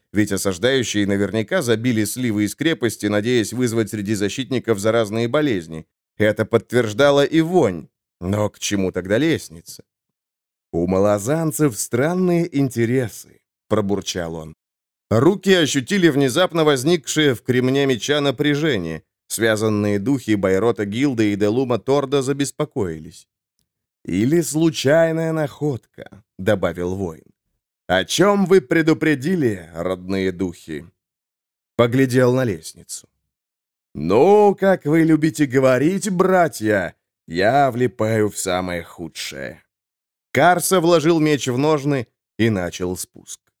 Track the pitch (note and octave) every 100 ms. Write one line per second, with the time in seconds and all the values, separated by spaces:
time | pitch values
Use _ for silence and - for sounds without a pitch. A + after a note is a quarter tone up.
0 | _ G2 G#2 F#2+ G2+ E2+ A#2 C3+ A2 G#2
1 | G2+ G2+ G2+ A2 G#2 F#3 A#2+ A2 B2 A2
2 | G#2 B2+ B2 G#2+ G#2 - D3+ D#3+ A2+ -
3 | G#2 G#2 A2 B2 G2+ A#2 B2 A2+ G#2 A2
4 | G2+ G#2+ G2+ A#2 C3 B2+ A2+ G#2 G#2+ A#2
5 | G#2 A2+ A#2+ C#3+ D3+ G2 E2 D#2+ - _
6 | _ - G#2+ G#2 G#2+ A#2 - A#2+ A2+ G#2
7 | C#3+ C#3+ C#3+ D#3+ D#3+ F3+ A#2+ E2+ - _
8 | _ _ F2 G#2 G#2 - - G2+ F#2 F#2
9 | F#2 A2 D#3+ C3 - E2 - - _ _
10 | _ _ _ _ _ _ _ E2 F2+ F#2+
11 | G2+ G#2 G#2 D#3+ D#3+ D3 D3 G#2 - -
12 | D3 F3+ F#3 E3+ E3+ C#3 C3+ A#2 A2+ C3
13 | A#2 - - _ _ _ - G#2+ G2 G2
14 | - F#2 E2+ E2 D#2 - _ _ _ _
15 | - G#2+ D3 G3+ G3 F#3 D3+ C#3+ B2 G3
16 | E3+ C#3 C3+ B2+ - E3 D3+ C3+ C3+ F3
17 | - D3+ D3 A#2 - B2 B2+ C#3 C#3 A#2+
18 | - D3 C#3+ A#2+ D3 C#3+ D#3 A2 E2 D#2+
19 | - _ - - A2+ G#2+ A2 G#2 G#2 G#2
20 | G2+ C#3 A2 G#2+ F#2+ F#2+ A2+ A2+ G#2 A2
21 | C#3+ A2+ G#2 G2+ G#2 A#2+ B2+ A#2 - C#3+
22 | - C#3 C3 C#3 C#3 - D3+ C3+ F#2 D#2
23 | D#2+ - _ _ _ _ _ _ _ _
24 | - F#2 A#2+ E3+ C#3 D3 E3 - C3 D#3+
25 | E3 D#3+ D#3+ D#3+ D3 - D3 A#2+ - -
26 | - - _ - F#2+ G2+ F2 E2+ F2+ F#2+
27 | F2+ D#2+ - _ _ _ _ _ - F#2
28 | F#2 - G3 G3+ F#3 F#3+ F#3 E3 D#3+ D#3+
29 | D#3 C#3+ C#3 F#3 B2+ F#2+ E2 E2 F2+ F#2
30 | F2+ G2 F#2+ F2 F#2 E2 - D2 E2 _
31 | _ _ _ _ _ _ _ - A#2+ B2+
32 | C3+ B2+ B2 B2+ B2 E2+ - - - -
33 | - _ _ _ _ _ _ _ _ D2
34 | D#2+ G#2+ F3 G#3 G#3 - G3 F3+ D3 E3
35 | E3 D#3 D#3+ D3 C#3 C3 C3 B2+ D3+ F#3+
36 | G#3+ F3 F#3 F#3 E3 - G#2+ G#2 E2+ -
37 | _ _ - E2 G2+ C3+ C#3 B2 B2 -
38 | A2 A2+ G#2 - F#2 F2+ F#2 F2 E2 -
39 | E2 - - C#2 C2 - _ _ _ _
40 | _ _ _ B2 D#3+ F3+ - F#3 E3 E3+
41 | D3+ E3 D3+ D3 C3 B2 D3+ D3+ C#3 C#3
42 | A2+ _ _ - A2+ G2+ F2 - F2+ F2+
43 | - - - - _ _